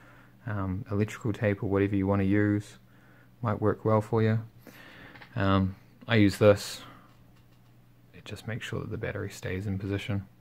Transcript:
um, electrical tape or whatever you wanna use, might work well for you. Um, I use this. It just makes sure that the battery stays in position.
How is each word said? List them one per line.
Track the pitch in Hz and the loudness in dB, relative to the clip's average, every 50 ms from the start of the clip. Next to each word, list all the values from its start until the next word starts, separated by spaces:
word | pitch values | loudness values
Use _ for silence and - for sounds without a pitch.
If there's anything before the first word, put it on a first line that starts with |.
| - - - - - - - - - | -20 -20 -20 -20 -20 -20 -20 -14 -10
um, | 110 104 101 98 95 92 95 - - | -8 -6 -6 -4 -6 -6 -6 -6 -4
electrical | 104 101 107 104 - - - 123 104 | -2 -2 -2 -2 -4 -8 -6 -6 -4
tape | - - 104 101 101 - | 0 0 0 0 0 -2
or | 92 | 0
whatever | 98 98 101 101 104 | 2 2 2 2 2
you | 98 95 95 | 0 2 2
wanna | 101 101 98 | 2 2 2
use, | 95 101 104 104 104 104 104 - - - - - - - - - - - - - - - - - | 2 4 4 4 4 2 0 -2 -6 -14 -20 -20 -20 -20 -20 -20 -20 -20 -20 -20 -20 -14 -6 -4
might | 113 107 101 | -4 -2 0
work | 107 104 92 - - | 0 0 0 0 0
well | 110 110 110 | 2 2 2
for | 107 - - 113 110 | 2 2 0 2 2
you. | 110 110 113 110 - - - - - - - - - - - - - - - - - - | 2 2 0 -2 -6 -16 -20 -20 -20 -20 -20 -20 -20 -20 -20 -20 -20 -20 -20 -18 -10 -4
Um, | 113 101 98 95 98 95 95 95 - - - - - - - | -2 2 2 4 2 2 0 -2 -8 -16 -20 -20 -14 -4 0
I | 117 | 4
use | 113 104 98 92 - | 6 6 4 4 6
this. | 110 104 104 104 - - - - - - - - - - - - - - - - - - - - - - - - - - - _ _ - - | 8 8 8 6 4 -10 -12 -14 -16 -18 -20 -20 -20 -20 -20 -20 -20 -20 -20 -20 -20 -20 -20 -20 -20 -20 -20 -20 -20 -20 -20 _ _ -20 -20
It | 87 - | -20 -18
just | - 104 - - - | -16 -16 -14 -12 -10
makes | 110 120 - | -10 -10 -10
sure | - - - | -8 -8 -8
that | 87 - | -8 -8
the | - | -8
battery | 92 - - - 101 104 101 | -8 -8 -6 -6 -6 -8 -10
stays | - - - 98 92 92 98 104 | -10 -10 -8 -8 -6 -6 -4 -4
in | 98 98 | -6 -4
position. | 98 95 101 101 - - 104 101 95 - - _ | -4 -4 -4 -4 -4 -4 -6 -6 -6 -8 -16 _